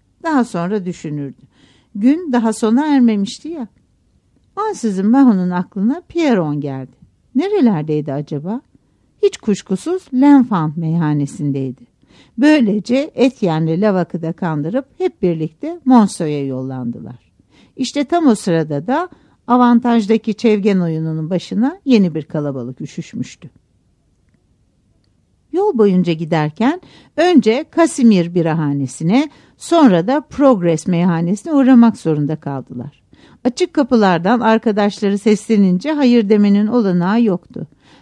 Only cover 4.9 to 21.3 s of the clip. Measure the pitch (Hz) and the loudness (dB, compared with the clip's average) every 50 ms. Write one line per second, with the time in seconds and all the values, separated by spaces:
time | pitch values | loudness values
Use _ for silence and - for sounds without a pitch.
4.9 | 190 185 190 208 240 277 277 247 208 185 180 180 180 180 180 - - 196 196 233 | -4 -2 0 2 4 6 6 4 4 2 0 -2 -2 -4 -6 -6 -6 -4 -2 -2
5.9 | 285 349 349 _ - 339 330 285 233 190 165 151 147 147 139 143 135 135 131 - | -2 -4 -8 _ -4 -2 0 2 2 0 0 -2 -4 -6 -6 -6 -8 -8 -12 -14
6.9 | _ _ _ _ _ _ _ _ - 254 339 403 415 392 269 233 196 151 156 156 | _ _ _ _ _ _ _ _ -4 -2 -2 0 0 2 2 2 2 0 -2 -2
7.9 | 151 151 147 151 135 143 147 - 160 139 151 185 220 269 - _ _ _ _ _ | -2 -4 -4 -4 -8 -8 -8 -8 -8 -8 -8 -8 -10 -10 -12 _ _ _ _ _
8.9 | _ _ _ _ _ - - 403 - - - 220 196 - - - 196 185 - 311 | _ _ _ _ _ -2 -2 -2 -2 -2 -4 -4 -4 -4 -2 -6 -6 -6 -4 -6
9.9 | 359 370 - - - 254 269 285 285 277 240 247 214 175 156 151 147 170 160 160 | -6 -6 -6 -4 0 2 4 6 6 6 4 2 0 -2 -2 -2 -4 -4 -4 -2
10.9 | 165 170 160 151 147 147 143 135 - - 147 143 135 135 135 131 123 _ - _ | -2 0 0 0 0 -2 -2 -4 -6 -6 -6 -4 -4 -4 -6 -8 -10 _ -18 _
11.9 | _ _ _ _ _ _ _ _ - 226 262 302 311 302 233 202 214 214 - - | _ _ _ _ _ _ _ _ -4 0 2 4 4 4 4 2 0 -2 -2 -2
12.9 | 240 269 294 320 - - 240 269 - - 214 175 160 160 160 160 165 175 208 214 | -2 -2 -2 -4 -2 0 0 0 0 0 -2 -2 0 0 0 -2 0 0 0 0
13.9 | 190 185 175 - - 165 165 160 175 - 196 170 156 147 143 160 214 269 269 _ | 0 0 -2 -4 -6 -8 -8 -8 -8 -6 -6 -4 -4 -4 -4 -4 -4 -6 -6 _
14.9 | _ - 370 359 - - 208 180 170 160 156 156 _ - - 311 349 339 - 254 | _ -6 -6 -6 -4 -2 -2 -2 -2 -2 -4 -8 _ -10 -12 -10 -10 -6 0 4
15.9 | 262 240 208 190 - - 175 151 147 143 139 135 131 127 131 131 131 127 123 117 | 4 4 4 2 -2 -6 -6 -4 -4 -4 -6 -6 -6 -8 -8 -8 -10 -8 -8 -8
16.9 | 117 107 - - 127 - _ _ _ _ _ _ _ _ _ _ _ - 262 - | -10 -10 -12 -16 -18 -20 _ _ _ _ _ _ _ _ _ _ _ -8 -8 -6
17.9 | - 285 294 - 339 349 330 269 214 - - 196 165 165 156 156 147 143 160 208 | -4 -6 -4 -2 0 2 4 4 2 2 0 -2 0 0 0 -2 -4 -6 -4 -4
18.9 | 262 311 359 359 - _ _ _ _ _ - - 240 247 247 240 240 233 247 240 | -4 -4 -4 -6 -10 _ _ _ _ _ -4 0 2 4 4 4 4 2 2 2
19.9 | 233 233 202 190 220 220 - 226 202 - - 233 214 202 190 214 196 185 175 165 | 0 0 2 0 0 -2 0 -4 -6 -2 0 0 0 2 2 0 0 0 0 -2
20.9 | 160 160 160 160 160 160 160 156 | -2 -4 -4 -4 -4 -6 -6 -4